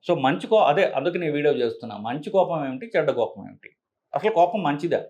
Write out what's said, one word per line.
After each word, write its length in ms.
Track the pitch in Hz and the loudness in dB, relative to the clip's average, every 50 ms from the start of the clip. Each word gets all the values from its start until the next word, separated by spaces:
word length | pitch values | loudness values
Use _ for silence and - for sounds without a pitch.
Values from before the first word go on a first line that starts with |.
| _ - | _ 0
So, 120 | 175 147 | 0 2
మంచి 260 | 135 135 143 143 - | 2 0 0 0 0
కో-, 180 | - 220 214 190 | 2 4 4 4
అదే 200 | - 156 190 185 | 4 4 4 2
అందుకని 360 | - - 135 139 175 165 180 | 0 0 -2 -2 -2 -2 -2
నేను 120 | 175 156 | -4 -2
వీడియో 220 | 143 147 147 147 135 | -2 2 2 2 2
చేస్తున్నా. 420 | 127 123 113 113 - - 113 104 | 2 0 -2 -2 -6 -12 -12 -12
మంచి 340 | 104 104 113 127 151 147 214 | -10 -8 -6 -6 -6 -8 0
కోపం 360 | 185 196 180 185 170 156 143 131 | 2 2 2 2 0 -4 -4 -4
ఏమిటి, 220 | 131 131 117 117 - | -6 -8 -12 -2 -2
చెడ్డ 140 | 175 156 143 | 0 0 0
కోపం 340 | 127 120 113 - - 101 95 | 0 0 -2 -4 -4 -14 -18
ఏమిటి, 260 | 90 90 _ - - _ _ _ _ _ _ _ _ - | -18 -20 _ -20 -20 _ _ _ _ _ _ _ _ -6
అసలు 160 | 143 - 214 | -2 -2 0
కోపం 320 | 220 170 175 - - 214 | 4 4 4 4 2 -2
మంచిదా? 360 | 175 147 143 147 170 165 135 107 - | 0 0 0 0 0 0 0 -2 -2